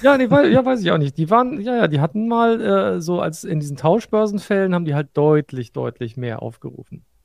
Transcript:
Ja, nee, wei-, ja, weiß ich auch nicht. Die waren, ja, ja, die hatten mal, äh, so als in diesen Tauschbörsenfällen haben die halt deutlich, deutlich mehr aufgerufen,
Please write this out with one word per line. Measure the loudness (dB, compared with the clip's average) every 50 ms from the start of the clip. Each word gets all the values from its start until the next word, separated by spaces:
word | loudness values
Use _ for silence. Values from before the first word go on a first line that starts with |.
| 2
Ja, | 2 4 4
nee, | 2 4
wei-, | 4 4 4 6
ja, | 4 4 2
weiß | 2 -2 0
ich | 0 0
auch | 2 2
nicht. | 0 -2 -2 -4
Die | 0 2
waren, | 2 2 2 2 -2 -6
ja, | -4 -2 0
ja, | 0 0
die | 0 2 0
hatten | 0 0 -2 -4 -2
mal, | -2 0 2 2 2 2 0
äh, | 0 0 0 0 0 0 -2 -4
so | -4 -4 -2 -2
als | -2 -4 -6 -8 -8
in | -6 -4 -4
diesen | -4 -6 -8
Tauschbörsenfällen | -2 0 2 2 2 0 0 0 0 0 0 -2 -6 -4 -2 0 0 0 0 0
haben | -2 -2
die | -2 -2
halt | -2 -4 -4 _
deutlich, | 2 2 4 4 2 0 -2 -8 -10 -10 -8 _
deutlich | -6 -6 -6 -6 _ -10 -10 -8
mehr | -8 -8 -8 -8 -8 -10
aufgerufen, | -12 -14 -14 -16 -16 -16 -16 -18 -18 -20 -20 _ _ _ _